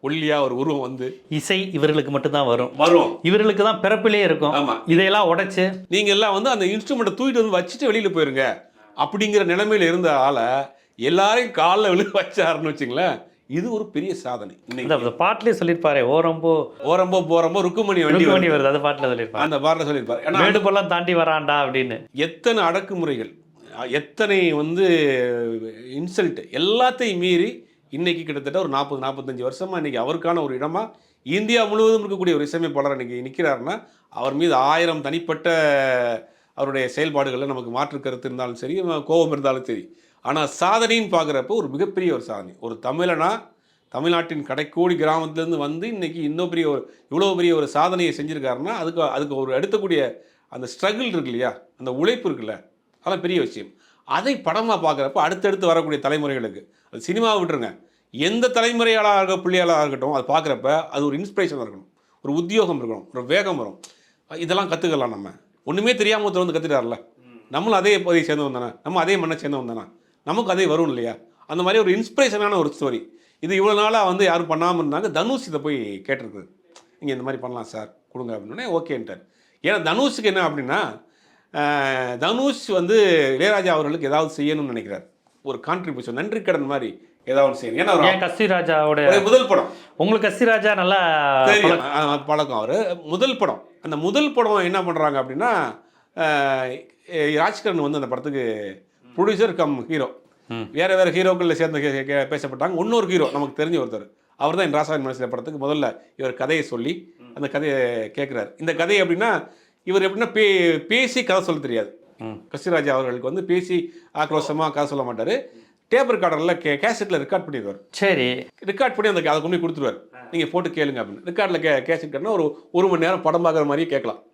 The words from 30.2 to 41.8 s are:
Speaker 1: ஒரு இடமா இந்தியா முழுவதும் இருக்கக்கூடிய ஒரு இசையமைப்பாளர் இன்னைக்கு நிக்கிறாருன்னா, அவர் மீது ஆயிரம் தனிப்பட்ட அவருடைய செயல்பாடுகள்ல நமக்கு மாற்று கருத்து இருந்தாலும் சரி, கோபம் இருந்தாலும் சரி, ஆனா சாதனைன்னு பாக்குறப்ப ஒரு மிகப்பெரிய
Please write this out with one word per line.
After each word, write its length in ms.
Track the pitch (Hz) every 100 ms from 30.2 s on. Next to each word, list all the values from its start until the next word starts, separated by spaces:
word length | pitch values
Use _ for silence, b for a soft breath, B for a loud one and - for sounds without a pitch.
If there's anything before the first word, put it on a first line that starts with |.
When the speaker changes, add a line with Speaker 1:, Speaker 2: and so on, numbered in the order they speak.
| 165 170
Speaker 1:
ஒரு 100 | 143 127
இடமா 260 | 147 175 220 b b b 127
இந்தியா 360 | 175 214 240
முழுவதும் 380 | 214 214 220 220
இருக்கக்கூடிய 320 | 202 190 185
ஒரு 120 | 160 147
இசையமைப்பாளர் 480 | 165 165 143 139 135
இன்னைக்கு 220 | 120 123
நிக்கிறாருன்னா, 520 | 131 131 160 131 131 214 b b b
அவர் 260 | - 127
மீது 200 | 139 170 135
ஆயிரம் 380 | 135 160 170 160
தனிப்பட்ட 460 | 139 160 170 160 175 165 151 139 135 127 120 113 b b b -
அவருடைய 280 | 139 135 127
செயல்பாடுகள்ல 600 | 123 160 143 135 127 139
நமக்கு 240 | 131 120
மாற்று 300 | 120 147 143
கருத்து 280 | 131 123 131
இருந்தாலும் 320 | 127 127 117
சரி, 140 | 127 185 180 156
கோபம் 260 | 143 165 165
இருந்தாலும் 340 | 143 139 131
சரி, 200 | 127 110 - b b b
ஆனா 160 | 123 151 139
சாதனைன்னு 600 | - 180 220 226 226 208
பாக்குறப்ப 400 | 175 156 139 127
ஒரு 140 | 220 135
மிகப்பெரிய 420 | 139